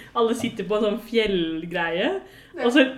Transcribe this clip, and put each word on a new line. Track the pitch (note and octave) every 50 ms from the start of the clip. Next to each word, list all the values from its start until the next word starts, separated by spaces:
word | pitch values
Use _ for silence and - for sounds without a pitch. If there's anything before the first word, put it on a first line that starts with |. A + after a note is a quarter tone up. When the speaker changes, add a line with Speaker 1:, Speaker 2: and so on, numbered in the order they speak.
| - - -
Speaker 1:
alle | A#3+ A#3 A3 A#3+
sitter | C4 - A#3 - - F#3+
på | F3 G#3+
en | G#3
sånn | A3+ G#3 G#3 A#3
fjellgreie, | - - A#3 A3+ A3 G3+ G3 F3 E3 E3 D#3+ D#3+ E3+ E3+ F3 F3 E3+ E3 E3 F3+ G#3+ D#4 G4 F#4+ - - - - - - -
Speaker 2:
Ja. | E4+ B3
Speaker 1:
og | A#3+
så | A#3+ D4+ C4 - -